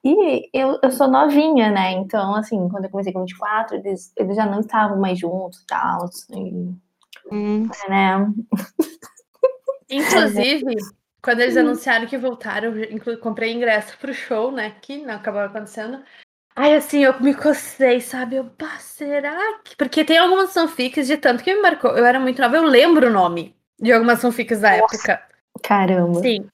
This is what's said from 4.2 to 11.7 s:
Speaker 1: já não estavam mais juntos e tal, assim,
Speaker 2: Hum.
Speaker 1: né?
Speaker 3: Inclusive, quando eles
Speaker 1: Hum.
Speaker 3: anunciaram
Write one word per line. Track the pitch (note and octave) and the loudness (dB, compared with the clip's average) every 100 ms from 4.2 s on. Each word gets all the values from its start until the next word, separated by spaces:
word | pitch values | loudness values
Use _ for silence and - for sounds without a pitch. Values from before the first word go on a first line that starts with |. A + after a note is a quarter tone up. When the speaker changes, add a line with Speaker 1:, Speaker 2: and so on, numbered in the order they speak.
| G3 | -4
Speaker 1:
já | G3+ G#3 | -2 -2
não | G3+ | -2
estavam | G#3+ A3+ G#3 G3 | -2 0 0 0
mais | F#3+ F3+ | -2 -2
juntos | E3+ F#3 F3+ - | -4 -6 -8 -14
e | - | -8
tal, | - - F3 | -4 -4 -4
assim, | F3 - - F#3+ F#3+ F3+ F3+ F3+ _ _ _ - - | -6 -12 -16 -12 -10 -8 -10 -12 _ _ _ -20 -10
Speaker 2:
Hum. | G#3 G#3 G#3+ A3+ - G3 | -6 -2 -2 -4 -8 -4
Speaker 1:
né? | G3 G3 F#3+ G#3 G#3 - G3 - - - - - _ _ _ B4+ C5 - C#5 _ | 0 2 2 0 -2 -6 -8 -6 -6 -6 -6 -20 _ _ _ -2 -2 -10 -10 _
Speaker 3:
Inclusive, | C4+ E4+ F#4 D#4 G#3 B3 D4 C4 A3 G3 _ _ _ | -2 2 4 2 0 0 0 -2 -6 -8 _ _ _
quando | - A#3 | -2 0
eles | B3 A#3+ | 2 2
Speaker 1:
Hum. | |
Speaker 3:
anunciaram | D#4 | 2